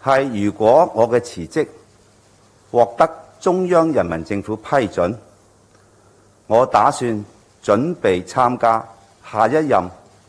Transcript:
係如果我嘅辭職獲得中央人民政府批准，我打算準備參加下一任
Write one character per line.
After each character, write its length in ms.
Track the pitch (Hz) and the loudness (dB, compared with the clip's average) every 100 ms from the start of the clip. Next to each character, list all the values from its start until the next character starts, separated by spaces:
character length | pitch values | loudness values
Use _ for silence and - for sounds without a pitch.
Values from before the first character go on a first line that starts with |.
係 420 | 135 135 139 107 101 | 0 0 0 -2 -4
如 60 | |
果 400 | 95 107 143 175 110 | 2 4 4 4 2
我 120 | 113 | 0
嘅 120 | 120 | 0
辭 260 | - - 80 | -2 -10 -8
職 220 | 160 143 - _ _ _ _ _ _ _ _ _ | -6 -6 -8 _ _ _ _ _ _ _ _ _
獲 240 | 120 117 - | 0 0 2
得 120 | 165 - - - | -2 -2 -20 -6
中 280 | 190 185 180 | -2 -2 2
央 240 | 175 165 | 2 2
人 120 | 127 | 0
民 220 | 87 82 80 | -2 -4 -6
政 160 | 104 | -8
府 140 | 95 110 | -6 -10
批 320 | - 143 107 | -4 -2 -2
准， 280 | - 87 117 - _ _ _ _ _ _ _ _ _ _ _ - | -2 -4 -4 -14 _ _ _ _ _ _ _ _ _ _ _ 0
我 180 | 113 127 | 2 2
打 240 | 104 123 | 2 2
算 340 | 143 123 107 104 _ _ _ | 0 -4 -6 -10 _ _ _
準 320 | - 107 156 170 | -2 0 0 -2
備 220 | 104 92 92 | -2 -2 -2
參 320 | 127 123 123 | -2 0 0
加 260 | 117 113 - - _ _ | 0 0 -4 -18 _ _
下 240 | - 110 117 | -8 -2 0
一 200 | 156 151 | 0 0
任 200 | 104 90 - - _ | 0 -2 -8 -20 _